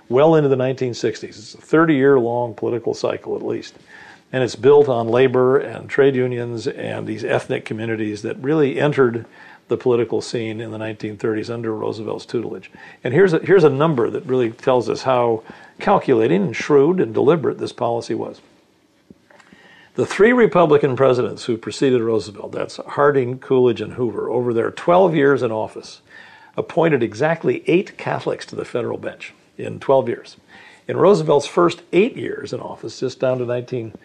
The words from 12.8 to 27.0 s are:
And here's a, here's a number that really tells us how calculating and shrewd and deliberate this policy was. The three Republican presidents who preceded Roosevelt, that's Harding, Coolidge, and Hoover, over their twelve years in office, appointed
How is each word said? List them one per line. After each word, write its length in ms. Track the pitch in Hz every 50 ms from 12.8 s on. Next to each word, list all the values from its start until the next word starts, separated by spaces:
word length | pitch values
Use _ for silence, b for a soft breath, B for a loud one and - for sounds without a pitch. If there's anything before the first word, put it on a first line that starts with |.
| B B B B B
And 100 | - 123
here's 200 | 170 196 190 160
a, 60 | 156
here's 240 | - 123 190 196 156
a 60 | 147
number 400 | 131 135 151 165 151 120 110 101
that 160 | 104 - -
really 260 | 117 127 127 120 110
tells 380 | 113 - - 135 127 123 107 110
us 140 | 101 101 -
how 400 | 131 131 123 120 120 113 110 B B B B B B B -
calculating 640 | - 190 202 180 - - 131 117 110 127 165 196 202
and 120 | 143 113
shrewd 440 | - - - - - 139 156 185 190
and 140 | - 113 107
deliberate 440 | 113 113 135 165 160 131 117 - -
this 160 | 117 113 -
policy 400 | - 120 117 117 117 113 - 117
was. 280 | 110 110 107 104 - _ _ _ _ _ _ _ _ _ _ _ _ _ _ - _ _ b b b b b b b b b b b b b b
The 100 | - 117
three 280 | - - - 196 233 254
Republican 640 | 247 226 180 - 175 170 151 147 147 151 139 123
presidents 500 | 117 135 131 127 123 117 101 101 - -
who 120 | - 117 110
preceded 440 | - 110 104 - 139 135 127 120
Roosevelt, 500 | 113 117 113 107 92 107 98 98 - -
that's 240 | - - 101 - -
Harding, 640 | - - - - 143 143 147 139 135 123 120 131 127
Coolidge, 420 | - - 135 127 123 123 113 107
and 120 | 107 104 104
Hoover, 360 | 117 127 110 - - - -
over 240 | 113 123 120 123 113
their 160 | 113 110 104
twelve 460 | - - - - 175 180 196 175 156
years 260 | 139 139 139 139 117
in 100 | 127 113
office, 500 | 110 110 104 - - 101 - - - - _ B B B B B B B B B B
appointed 460 | - - - - 170 165 165 147 123